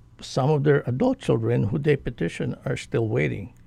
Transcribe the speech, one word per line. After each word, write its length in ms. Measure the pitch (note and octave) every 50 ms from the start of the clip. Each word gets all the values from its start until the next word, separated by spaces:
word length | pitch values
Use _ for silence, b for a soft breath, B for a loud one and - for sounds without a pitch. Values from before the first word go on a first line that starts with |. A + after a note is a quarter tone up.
| - - - -
some 260 | - - - C#3 C3 C#3+
of 160 | D#3 C#3+ C#3
their 180 | D3+ C#3 C#3 -
adult 320 | - A#2+ C#3 A#3+ B3+ C4 -
children 460 | - - C3 A#2+ A2+ A2 A#2+ C3 B2+
who 140 | G2+ C3+ D#3
they 180 | C#3+ D#3 C#3+
petition 600 | C3 - - A#2+ - E3 E3 - - C#3 B2+ - - -
are 120 | - C3
still 320 | - - - - B2+ A2+ A2
waiting. 440 | A#2 C3 D3+ C3 A#2 G2+ G2 - - - -